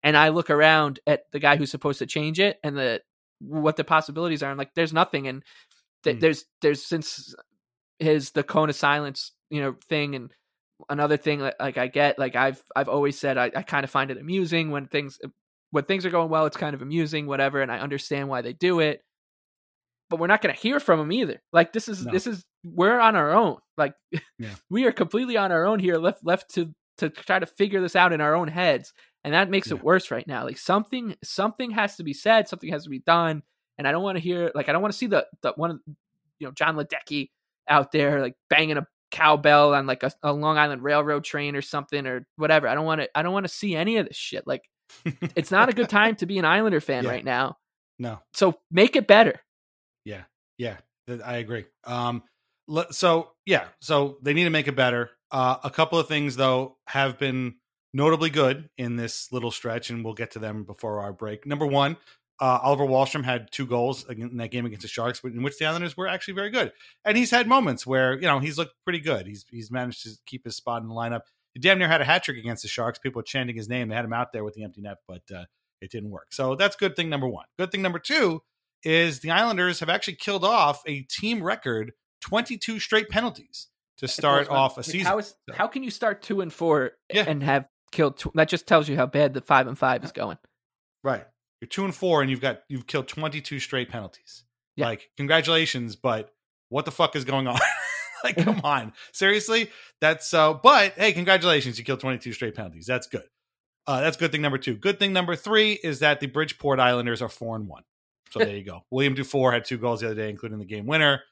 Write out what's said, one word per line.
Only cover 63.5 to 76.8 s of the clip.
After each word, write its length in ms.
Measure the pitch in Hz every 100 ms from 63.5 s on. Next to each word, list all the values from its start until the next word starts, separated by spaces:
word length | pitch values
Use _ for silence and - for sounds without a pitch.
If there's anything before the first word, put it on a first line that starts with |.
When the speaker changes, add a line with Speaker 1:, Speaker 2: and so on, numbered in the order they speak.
Speaker 2:
two 140 | - 131
goals 420 | 120 123 131 -
ag-, 140 | 113
in 160 | 120 123
that 120 | 113
game 140 | 123
against 180 | 120 104
the 60 | 107
Sharks, 320 | - 117 120
in 200 | 127 117
which 160 | 135 -
the 80 | 156
Islanders 300 | 165 175 147
were 120 | 185
actually 260 | 185 -
very 160 | 190 202
good. 220 | 247 185 _ - _
And 120 | 208 220
he's 120 | 247
had 160 | 233 233
moments 400 | 262 202 120 127
where, 280 | 131 127
you 80 | 131 170
know, 120 | 139
he's 160 | 147 147
looked 160 | 165 _
pretty 160 | - 175
good. 260 | 151 120 92
He's, 180 | 101 -
he's 200 | 117 110
managed 320 | 127 123 113
to 60 | 113 110 -
keep 180 | 127
his 120 | 117 -
spot 240 | - 117
in 60 | 110
the 60 |
lineup. 260 | 113 117 117 - _ _
He 80 | -
damn 180 | 170 190
near 100 | 175
had 120 | 160
a 40 |
hat 180 | 135 175
trick 140 | - 123
against 240 | 113 113
the 60 | 110
Sharks. 300 | - 117 120
People 200 | 135 120
were 60 |
chanting 320 | 110 135 123 113
his 120 | 104
name. 200 | 123 113
They 80 | 110
had 80 | 117
him 60 |
out 180 | 117 123
there 100 | 117
with 100 | 107
the 80 | 104
empty 160 | 104 92
net, 160 | 101 98 -
but, 160 | 90 _
uh, 100 | 92 87 _ _ _
it 80 | 98
didn't 200 | 117 104
work. 220 | 92 _
So 240 | - 131 139
that's 200 | 196
good 180 | -